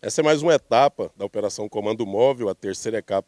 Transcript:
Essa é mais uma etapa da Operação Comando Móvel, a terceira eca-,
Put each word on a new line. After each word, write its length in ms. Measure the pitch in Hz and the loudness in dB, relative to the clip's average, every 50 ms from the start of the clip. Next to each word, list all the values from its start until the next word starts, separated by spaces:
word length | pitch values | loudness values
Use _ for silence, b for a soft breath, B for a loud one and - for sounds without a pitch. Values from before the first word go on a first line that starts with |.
Essa 200 | - 104 - - | -8 -6 -2 0
é 20 | 156 | 2
mais 180 | 151 156 151 | 4 2 4
uma 120 | 147 170 160 | 4 4 2
etapa 580 | 135 _ _ 117 117 135 143 _ - 107 82 _ | 2 _ _ 4 4 4 4 _ -2 -10 -10 _
da 120 | _ 98 | _ -10
Operação 420 | 101 _ 110 104 101 - - 107 107 | -8 _ -4 -4 -4 -4 -6 -10 -8
Comando 380 | - 110 104 104 110 110 120 | -6 -4 -4 -4 -4 -4 -4
Móvel, 420 | 98 98 104 120 135 139 123 120 101 | -4 0 2 2 2 2 0 -4 -6
a 80 | 92 | -6
terceira 440 | _ - 101 95 - - 113 110 110 | _ -6 -8 -8 -6 -6 -6 -6 -6
eca-, 220 | 98 - 101 98 98 | -6 -2 -4 -4 -4